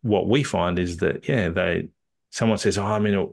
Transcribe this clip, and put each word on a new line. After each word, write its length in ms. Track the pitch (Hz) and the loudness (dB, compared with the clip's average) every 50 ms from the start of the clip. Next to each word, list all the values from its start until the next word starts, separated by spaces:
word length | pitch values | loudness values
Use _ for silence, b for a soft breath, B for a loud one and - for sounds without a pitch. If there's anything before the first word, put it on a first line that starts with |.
what 260 | - 117 104 95 92 95 | -2 0 2 2 2 4
we 140 | 113 147 | 2 2
find 360 | 139 - - 95 87 87 90 90 | 2 0 0 0 0 0 0 0
is 200 | 90 87 87 82 | -2 -2 -2 -2
that, 280 | - 80 - - - - | -2 -2 -2 -2 -2 -2
yeah, 200 | 147 120 95 85 | 0 0 0 0
they, 400 | 85 92 90 87 85 87 - - _ _ _ _ _ _ _ _ | 0 0 0 0 -2 -2 -4 -6 _ _ _ _ _ _ _ _
someone 280 | - - 120 113 107 98 | -6 -2 0 2 2 2
says, 200 | - 107 90 101 | 0 0 0 0
"Oh, 60 | 98 | 0
I'm 220 | 101 107 107 104 | -2 0 0 0
in 80 | 104 101 | 0 0
a, 120 | 98 90 - | 0 -2 -4